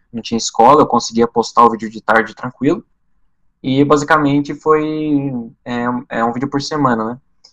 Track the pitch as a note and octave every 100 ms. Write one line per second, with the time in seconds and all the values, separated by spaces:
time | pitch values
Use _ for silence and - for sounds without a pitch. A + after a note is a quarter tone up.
0 | _ A#2 - A2+ - - A#2 D3 B2 A#2
1 | - A2+ A#2 A#2 A2 A#2 A#2 A2 A2 A2
2 | - A2+ G#2+ - B2+ - C3+ G3 - _
3 | _ _ _ _ _ _ - C3+ C#3+ D3
4 | D3 D#3 C#3+ C#3+ C#3+ D3 D#3 D#3 D3+ D#3
5 | D3+ C#3+ C#3 B2 A#2 - B2+ A#2+ A#2+ B2
6 | - A#2 A#2 A#2+ C#3+ C#3+ C#3+ D3+ C3 A2+
7 | A2 B2 _ _ _